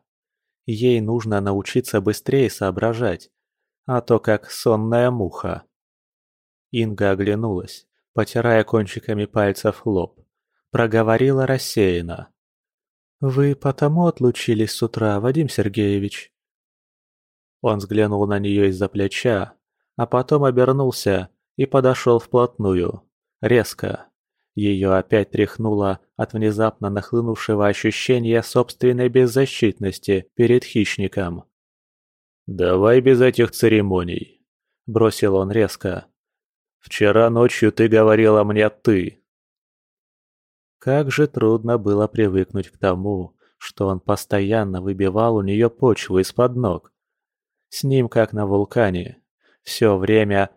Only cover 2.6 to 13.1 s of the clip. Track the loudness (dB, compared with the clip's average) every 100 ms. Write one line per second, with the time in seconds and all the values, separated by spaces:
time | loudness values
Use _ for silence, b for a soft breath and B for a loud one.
2.6 | -6 -2 -4 -2 -4 -6 -12 _ _ _
3.6 | _ _ -6 -4 0 0 2 -2 -4 -4
4.6 | 0 0 0 0 0 -2 -6 -8 -10 -10
5.6 | -14 _ _ _ _ _ _ _ _ _
6.6 | _ -6 -4 -2 -2 0 -2 -2 -2 -6
7.6 | -8 -16 _ _ _ -6 -4 -2 2 2
8.6 | 2 0 -2 -6 -8 -6 -4 0 0 0
9.6 | -2 -2 -2 -2 -2 _ _ _ _ _
10.6 | _ -2 0 2 2 2 2 2 0 -2
11.6 | -4 0 0 0 -4 -12 -16 _ _ _
12.6 | _ _ _ _ _